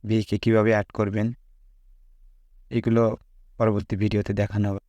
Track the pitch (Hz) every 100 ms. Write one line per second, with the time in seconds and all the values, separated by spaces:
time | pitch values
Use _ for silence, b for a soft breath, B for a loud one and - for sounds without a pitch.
0 | 107 110 101 107 - 110 107 107 101 -
1 | 104 104 110 120 _ _ - _ _ -
2 | - - - _ _ - - 120 117 113
3 | 113 113 _ - - - 113 101 - 98
4 | 104 104 101 101 101 104 104 98